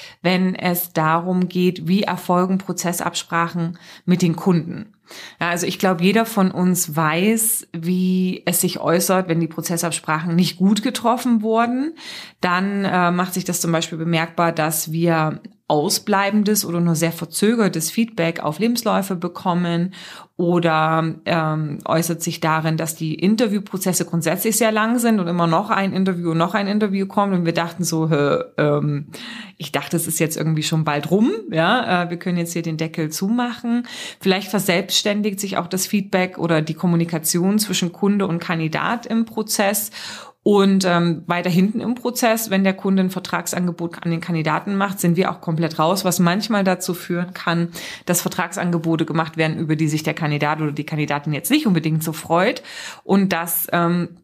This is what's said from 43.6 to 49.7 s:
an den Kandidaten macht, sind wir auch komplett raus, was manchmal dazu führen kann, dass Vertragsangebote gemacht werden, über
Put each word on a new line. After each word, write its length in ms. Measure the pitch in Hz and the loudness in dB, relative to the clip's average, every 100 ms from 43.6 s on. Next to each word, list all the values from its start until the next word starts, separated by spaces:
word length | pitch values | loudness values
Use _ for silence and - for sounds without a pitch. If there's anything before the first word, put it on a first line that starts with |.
| 180 165 170 170 | -2 -2 -6 -6
an 80 | 170 | -4
den 120 | 165 | -4
Kandidaten 540 | 165 165 156 160 196 196 | -2 -2 0 0 0 -2
macht, 220 | 196 190 | -2 0
sind 160 | 175 170 | 2 2
wir 140 | 185 | 0
auch 120 | - | -2
komplett 360 | - 160 165 160 | -4 -2 -2 0
raus, 280 | 160 190 190 | 0 2 0
was 140 | 170 | 0
manchmal 440 | 175 185 208 208 | 0 0 0 0
dazu 300 | 196 180 - | 0 0 -2
führen 400 | 175 - 175 180 | -6 -4 -4 -4
kann, 340 | 185 - 170 170 - - - - | -6 -2 0 -2 -6 -14 -12 -2
dass 160 | 175 | -2
Vertragsangebote 800 | 185 - 175 196 175 170 160 165 | -2 -4 -4 -2 0 0 0 0
gemacht 320 | 160 156 160 160 | 0 0 -2 0
werden, 220 | 160 156 | -2 0
über 180 | 160 | -2